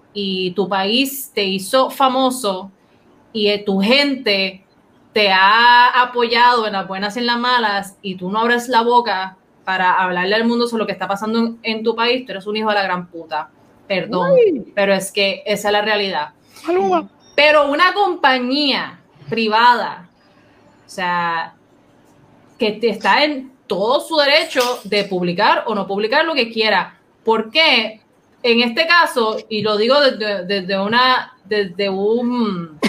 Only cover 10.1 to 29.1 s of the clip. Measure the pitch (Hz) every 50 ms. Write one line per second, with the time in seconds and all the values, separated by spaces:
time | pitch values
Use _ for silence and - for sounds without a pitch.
10.1 | 180 180 180 190 208 226 233 233 240 240 240 233 233 226 202 208 185 - 190 180
11.1 | 196 196 214 214 226 233 233 226 226 - - 226 220 220 226 233 220 233 233 240
12.1 | 254 254 254 - 190 190 185 208 208 214 220 214 208 202 196 185 180 180 175 -
13.1 | - 165 160 160 156 151 156 - _ _ _ _ _ _ _ - 196 180 165 208
14.1 | - - - 539 539 508 466 403 311 233 - - - 208 196 196 196 190 190 -
15.1 | - 208 196 196 185 - - 214 208 196 208 208 208 208 208 220 214 202 202 196
16.1 | 175 151 151 151 _ _ _ _ _ - - 320 349 370 392 381 359 330 294 -
17.1 | _ _ _ _ - - 294 302 302 302 285 277 285 302 359 370 370 403 403 370
18.1 | 349 349 - 262 262 254 247 247 269 294 302 269 233 185 160 135 127 - _ _
19.1 | _ _ - - 226 226 226 214 214 226 240 240 240 220 185 151 - 175 175 -
20.1 | _ _ _ _ _ _ _ _ _ _ _ _ _ _ _ - - 196 180 175
21.1 | 175 175 170 170 165 165 - - - _ _ _ _ _ _ _ _ _ _ _
22.1 | _ _ _ _ _ _ _ _ _ - 233 208 208 214 - 226 202 - - 196
23.1 | 208 262 294 311 294 269 262 - _ _ _ - 202 175 202 233 269 339 359 -
24.1 | 330 302 285 277 285 320 - - - 269 240 247 247 240 - 190 214 208 202 202
25.1 | 190 180 180 175 175 185 214 269 330 320 - 233 214 196 190 190 196 202 220 214
26.1 | 262 302 330 330 320 277 233 226 226 220 220 220 196 180 160 - - _ _ _
27.1 | _ _ - 220 226 220 214 220 - 311 330 311 262 233 220 - - - _ _
28.1 | _ _ _ _ _ _ - 240 226 233 247 240 226 330 320 330 349 349 330 330